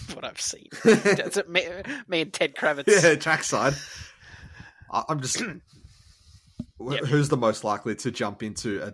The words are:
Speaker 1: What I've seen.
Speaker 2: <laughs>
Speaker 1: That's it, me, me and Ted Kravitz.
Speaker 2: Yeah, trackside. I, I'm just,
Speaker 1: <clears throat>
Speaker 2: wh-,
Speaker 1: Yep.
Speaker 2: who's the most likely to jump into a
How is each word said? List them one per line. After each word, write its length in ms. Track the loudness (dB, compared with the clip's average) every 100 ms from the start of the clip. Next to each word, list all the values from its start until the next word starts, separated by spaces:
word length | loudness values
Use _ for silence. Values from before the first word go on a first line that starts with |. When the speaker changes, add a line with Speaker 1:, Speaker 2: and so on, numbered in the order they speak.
| -14 -12
Speaker 1:
What 80 |
I've 180 | -12 -6
seen. 280 | -8 -8 -14 2
Speaker 2:
<laughs> 80 |
Speaker 1:
That's 540 | 6 6 4 2 0 -4
it, 120 | 0
me, 180 | -2 -2 -8 -10 -12 -4
me 140 | -2
and 120 | -2
Ted 220 | -2 -4 0
Kravitz. 300 | -2 0 4
Speaker 2:
Yeah, 260 | 6 8 4
trackside. 600 | 2 0 0 2 2 0 -8 -16 -18 -20 -20 -20 -20 -20 -20 _ -6
I, 140 | -4 -2
I'm 120 | -4
just, 180 | -4 -4
Speaker 1:
<clears throat> 1400 | -6 -10 -18 -20 -20 -20 -20 _ -20 -20 _ -16 -16 -14
Speaker 2:
wh-, 120 | -6
Speaker 1:
Yep. 120 | -4 2
Speaker 2:
who's 240 | 2 4
the 80 | 2
most 260 | 2 0
likely 300 | -2 -2 -4 -4
to 120 | -6
jump 320 | -4 -6 -6
into 400 | -10 -6 -6 -6
a 120 | -6